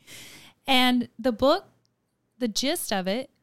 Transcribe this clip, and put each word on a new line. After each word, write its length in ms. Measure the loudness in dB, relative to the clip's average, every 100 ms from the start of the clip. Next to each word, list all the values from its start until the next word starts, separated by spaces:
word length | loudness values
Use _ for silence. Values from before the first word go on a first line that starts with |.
| -20 -20 -20 -20 -20 _ 0
And 420 | 2 4 2 -2 -4
the 140 | -4
book, 320 | 2 2 2 -2 _ _ _ _ _ _ -6
the 100 | -4
gist 460 | -2 -2 -2 -2
of 140 | -4 -2
it, 220 | -4 -6 _